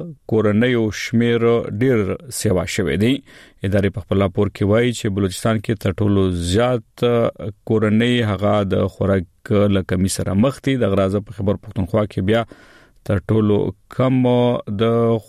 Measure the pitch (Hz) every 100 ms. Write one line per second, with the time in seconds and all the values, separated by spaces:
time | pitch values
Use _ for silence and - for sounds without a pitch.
0 | 170 147 - 113 104 104 123 120 107 -
1 | - 117 120 117 117 117 - 104 131 117
2 | 95 95 - - - 90 90 - 87 78
3 | 113 143 - - - _ 98 98 95 -
4 | - 95 98 104 101 - 98 110 123 113
5 | 113 98 98 - 113 110 - 110 101 90
6 | 104 98 95 90 85 98 123 123 - -
7 | 120 120 113 - 98 - - 110 107 107
8 | 120 123 107 95 104 104 98 98 98 -
9 | 98 98 87 _ - 104 101 98 90 95
10 | 95 - 95 95 135 - 139 131 107 98
11 | 95 101 101 - 98 95 - - 87 117
12 | 104 - 95 110 113 - - - _ _
13 | - 98 - 110 107 101 95 - - -
14 | 131 131 123 123 123 123 - 101 113 117
15 | 117 113